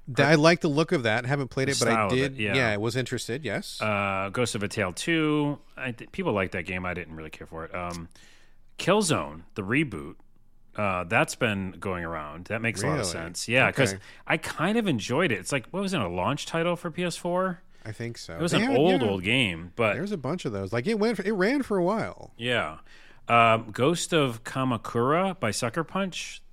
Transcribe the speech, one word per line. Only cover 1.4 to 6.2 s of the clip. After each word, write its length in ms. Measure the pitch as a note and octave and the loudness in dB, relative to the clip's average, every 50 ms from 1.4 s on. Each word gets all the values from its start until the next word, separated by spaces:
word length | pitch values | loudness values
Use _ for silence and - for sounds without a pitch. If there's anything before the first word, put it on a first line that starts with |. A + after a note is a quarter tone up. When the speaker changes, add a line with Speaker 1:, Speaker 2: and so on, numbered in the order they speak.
| C3+ - | -2 -2
Speaker 1:
played 180 | - C#3 C3 | -2 -2 0
Speaker 2:
The 60 | C3+ C3+ | 0 2
Speaker 1:
it, 60 | A#2+ | 2
but 100 | A#2+ A#2 | 2 2
I 20 | |
Speaker 2:
style 160 | A2+ A2 G#2+ | 4 4 2
of 60 | F#2+ B2+ | 2 2
Speaker 1:
did. 200 | B2+ C#3 C#3 C3+ | 2 0 0 -2
Speaker 2:
it, 40 | A#2+ | -2
yeah. 160 | G#2+ G2+ G2 | -2 0 2
Speaker 1:
Yeah, 140 | C3+ B2 A2 | 2 2 2
I 80 | G#2 | 2
was 180 | G2+ G#2+ A#2+ A2+ | 0 0 0 0
interested, 480 | C3 B2 - B2+ A2+ - - A2+ D3 D#3 | -2 -2 -2 -4 -6 -4 -4 -6 -4 -4
yes. 340 | G#2 G2 C#3+ - - - - | -4 -4 -4 -6 -8 -6 -4
Speaker 2:
Uh, 480 | A2 G#2+ G#2 G2+ G2+ G2 G2 F#2+ G2 G2 | -2 0 0 0 0 0 0 -2 -4 -2
Ghost 240 | F#2+ B2 B2 - - | -2 -2 -2 -2 -2
of 80 | G#2+ G2+ | -2 -4
a 40 | G2 | -4
Tale 240 | - A2+ G2 F2+ F2 | -2 -2 -2 -2 -2
two. 680 | - - E3+ E3 D#3+ D#3 D3+ D3+ D3+ D3 D3 C#3+ - - - - | -4 -2 0 0 2 2 2 2 2 0 0 -2 -6 -10 -16 -14
I 160 | - C3 B2+ | -10 -8 -8
th-, 200 | A2+ - A2+ - - | -8 -10 -14 -10 -8
people 180 | - | -4